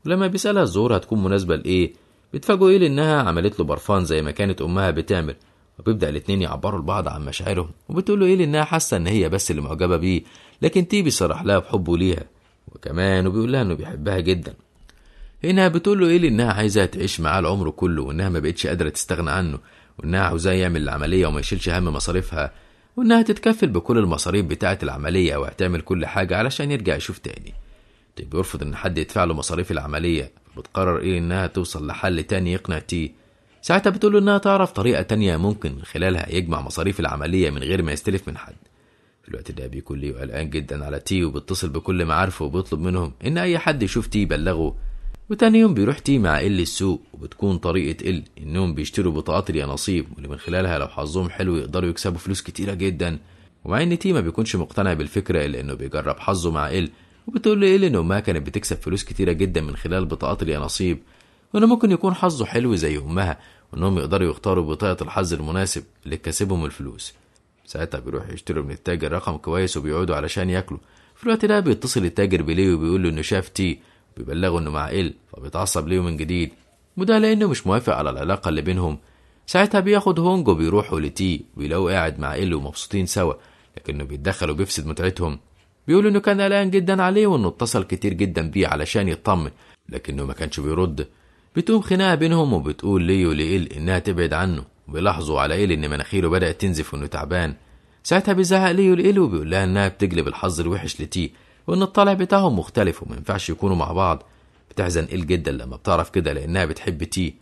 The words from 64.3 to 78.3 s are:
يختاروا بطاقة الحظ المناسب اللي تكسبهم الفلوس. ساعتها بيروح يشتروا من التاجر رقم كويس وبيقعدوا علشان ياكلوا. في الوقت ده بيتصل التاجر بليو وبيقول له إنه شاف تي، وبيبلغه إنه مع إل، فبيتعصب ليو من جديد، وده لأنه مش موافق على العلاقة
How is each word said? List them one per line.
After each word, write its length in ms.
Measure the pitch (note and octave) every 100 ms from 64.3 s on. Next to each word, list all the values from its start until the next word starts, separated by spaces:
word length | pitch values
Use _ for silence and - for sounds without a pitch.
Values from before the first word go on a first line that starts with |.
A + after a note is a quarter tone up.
يختاروا 340 | C#2+ G#2 F#2
بطاقة 380 | D2+ D#2 G#2 F2+
الحظ 320 | D#2+ - F2+
المناسب 500 | D#2+ D#2 F2 F#2+ - - _
اللي 120 | - D#2
تكسبهم 480 | - - G2+ F2+
الفلوس. 500 | D2+ - C#2 G#2+ - _ _ _ _ _ -
ساعتها 340 | - D#2+ C2
بيروح 280 | B1 C2 -
يشتروا 340 | - - D#2
من 60 | C#2
التاجر 420 | D2 - F2 D2+
رقم 240 | E2+ - D#2
كويس 400 | - F2 F#2 D#2
وبيقعدوا 400 | D2 D#2+ F2+ D2+
علشان 340 | D2+ - F#2
ياكلوا. 300 | F2+ F#2 - _ _ _ _
في 80 |
الوقت 200 | A#3+ A3+
ده 160 | G#3 G#3
بيتصل 440 | F3 G#2+ B2 A#2+
التاجر 380 | F2 - G2 F2+
بليو 320 | D#2 E2 F#2+
وبيقول 280 | E2 D#2+ F#2+
له 60 | F2
إنه 140 | D#2
شاف 260 | D2+ G2 F#2+
تي، 300 | - F#2 D2 _ _ _ -
وبيبلغه 420 | A#1+ D#2 F#2+ E2+
إنه 120 | D#2
مع 200 | D2+ D2
إل، 240 | F#2+ E2+ - _
فبيتعصب 560 | - D2 E2+ G2 F2 D#2
ليو 140 | F#2
من 140 | F2 D#2
جديد، 340 | D#2 F2+ D#2+ - _ _ _ -
وده 220 | F#3+ A3
لأنه 280 | A3 A3 G#3
مش 200 | C3+ F#2
موافق 280 | G#2+ A#2+
على 160 | C#2 D2
العلاقة 380 | C2 D2